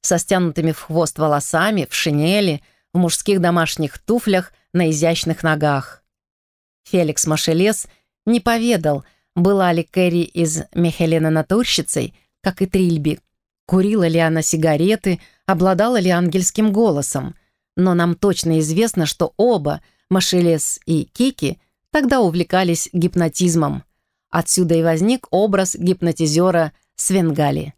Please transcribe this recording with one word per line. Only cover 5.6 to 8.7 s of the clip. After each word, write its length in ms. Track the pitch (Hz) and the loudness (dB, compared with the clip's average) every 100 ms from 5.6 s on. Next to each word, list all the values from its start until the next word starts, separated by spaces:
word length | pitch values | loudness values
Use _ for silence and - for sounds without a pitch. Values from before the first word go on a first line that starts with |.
| 151 139 - - _ _ _ _ _ _ _ _ | 0 -2 -6 -20 _ _ _ _ _ _ _ _
Феликс 420 | - 180 156 - | -2 0 0 -2
Машелес 640 | 156 156 - 165 202 214 - _ _ _ | -2 0 0 2 0 -2 -10 _ _ _
не 160 | - 233 | -2 0
поведал, 640 | 240 233 233 | 0 0 0